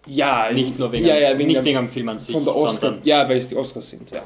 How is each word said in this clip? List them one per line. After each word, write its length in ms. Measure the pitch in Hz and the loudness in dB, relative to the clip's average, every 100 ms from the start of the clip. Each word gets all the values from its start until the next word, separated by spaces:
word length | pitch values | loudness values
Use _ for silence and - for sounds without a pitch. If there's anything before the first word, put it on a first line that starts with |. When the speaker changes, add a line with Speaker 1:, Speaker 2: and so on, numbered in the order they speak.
| - | -8
Speaker 1:
Ja, 460 | 139 143 123 113 | -2 2 2 2
Speaker 2:
Nicht 260 | 127 131 127 | 0 -2 -2
nur 120 | 123 | -4
wegen 140 | 117 160 | 2 4
Speaker 1:
ja, 100 | 151 | 4
Speaker 2:
am, 60 | |
Speaker 1:
ja, 160 | 143 139 | 4 2
wegen 100 | 147 | 2
Speaker 2:
nicht 120 | 139 | 2
Speaker 1:
dem, 60 | 135 | 2
Speaker 2:
wegen 120 | 135 | 0
am 120 | 123 | -2
Film 200 | 131 117 | -4 -6
an 100 | 110 | -8
sich, 140 | - 165 | -4 -2
Speaker 1:
von 100 | 147 | 0
der 100 | 131 | 0
Oscar, 340 | 147 110 135 | 0 0 -2
Speaker 2:
sondern 100 | 107 151 | -2 2
Speaker 1:
ja, 220 | 147 131 | 2 4
weil 100 | 127 | 0
es 100 | 123 | -2
die 80 | - | -6
Oscars 340 | 123 117 - | -6 -10 -14
sind, 200 | - - | -18 -14
ja. 120 | - | -14